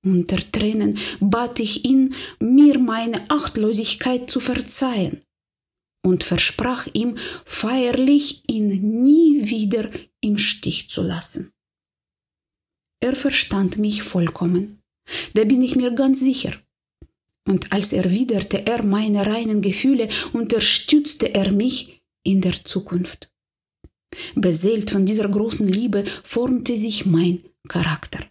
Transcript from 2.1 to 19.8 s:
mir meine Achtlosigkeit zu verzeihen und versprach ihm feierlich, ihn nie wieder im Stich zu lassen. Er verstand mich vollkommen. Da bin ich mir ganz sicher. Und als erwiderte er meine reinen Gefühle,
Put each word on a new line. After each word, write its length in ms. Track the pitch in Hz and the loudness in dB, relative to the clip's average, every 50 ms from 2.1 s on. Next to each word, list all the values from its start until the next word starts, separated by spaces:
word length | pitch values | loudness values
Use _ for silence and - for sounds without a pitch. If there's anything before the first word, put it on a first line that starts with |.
| - - - - - _ | -2 -8 -12 -16 -8 _
mir 380 | 220 233 254 277 294 294 269 247 | 2 4 8 8 8 8 8 6
meine 500 | 254 226 220 226 233 233 226 - - - | 2 0 0 -2 -2 -4 -4 -6 -4 -2
Achtlosigkeit 1000 | 302 294 - - - 220 214 214 226 202 226 - - - - 254 254 247 247 - | -2 -2 -2 -4 -2 0 0 2 0 0 -2 -2 -4 -4 -2 -2 -2 -2 -2 -4
zu 100 | - 277 | -4 -4
verzeihen 800 | - - 247 247 - - - - 269 254 240 208 180 - - - _ _ _ _ _ _ _ _ _ _ _ _ _ _ _ _ - | -2 -2 -4 -4 -4 -4 -4 -2 -2 -2 0 -2 -2 -2 -4 -10 _ _ _ _ _ _ _ _ _ _ _ _ _ _ _ _ 0
und 200 | 185 180 175 - | 2 2 2 0
versprach 640 | - 175 165 - - - - 220 247 254 247 - - - | -2 0 0 0 0 -2 -2 -4 -4 -4 -4 -8 -6 -4
ihm 220 | 214 226 247 226 240 - - - - _ | -2 -2 -2 -4 -6 -12 -12 -14 -16 _
feierlich, 960 | - - - - 214 254 262 247 240 240 247 262 269 294 285 285 - - - _ - | -12 -8 -6 -4 -2 0 0 0 0 0 0 4 4 4 4 2 0 -6 -6 _ -4
ihn 540 | 226 220 208 208 202 185 196 208 220 233 | -2 0 0 0 0 0 0 -2 0 2
nie 460 | 254 277 294 320 339 311 285 294 214 208 | 6 6 6 8 6 6 4 4 2 -2
wieder 400 | 247 220 214 196 233 220 214 - - - - _ _ _ | -2 -2 0 0 0 -2 -2 -4 -10 -14 -14 _ _ _
im 160 | - 214 208 | -2 0 0
Stich 540 | - - - - - - - - - - - | 0 0 -2 -2 -4 -4 -6 -6 -6 -6 -6
zu 100 | - - | -4 -4
lassen. 520 | - 185 175 170 - - - - - - _ _ _ _ _ _ _ _ _ _ _ _ _ _ _ _ _ _ _ _ _ _ _ _ _ _ _ _ _ _ | -2 -2 -4 -4 -6 -6 -6 -8 -10 -12 _ _ _ _ _ _ _ _ _ _ _ _ _ _ _ _ _ _ _ _ _ _ _ _ _ _ _ _ _ _
Er 160 | - 247 277 | -2 -2 -2
verstand 640 | 262 - 277 - - - - - 196 196 180 - 208 | 0 -2 0 0 0 -2 -2 0 0 0 0 0 0
mich 240 | 208 214 208 208 | -2 -2 -2 -4
vollkommen. 800 | 208 - - 180 170 165 - - 175 170 180 180 202 208 - _ _ _ _ _ _ - - - - - - | -6 -4 -2 0 0 0 -2 -2 0 0 0 0 -2 -4 -10 _ _ _ _ _ _ -12 -10 -10 -10 -2 0
Da 100 | 214 220 | 2 4
bin 180 | 214 269 247 | 4 4 4
ich 140 | 254 247 - | 2 2 2
mir 160 | 254 247 247 | 0 0 0
ganz 260 | 233 247 269 269 269 262 | 0 2 2 2 2 4
sicher. 360 | 262 269 254 - - - - - _ _ _ _ _ _ _ _ - _ _ _ _ _ _ _ _ - | 2 0 0 0 -4 -6 -8 -10 _ _ _ _ _ _ _ _ -20 _ _ _ _ _ _ _ _ 0
Und 220 | 196 180 - - | 0 0 0 -2
als 220 | 196 202 - - | -4 -2 -2 0
erwiderte 760 | - 196 185 180 180 220 254 247 226 190 180 - - - - | 0 0 0 2 2 0 0 0 0 -2 -2 -2 -6 -4 -2
er 180 | 214 240 240 214 | -2 -2 0 0
meine 420 | 202 196 208 220 214 208 202 196 | 0 0 2 2 0 0 0 0
reinen 360 | 214 214 233 233 220 214 208 | 0 -2 -2 -2 0 0 0
Gefühle, 460 | 175 202 180 - | 0 0 -2 0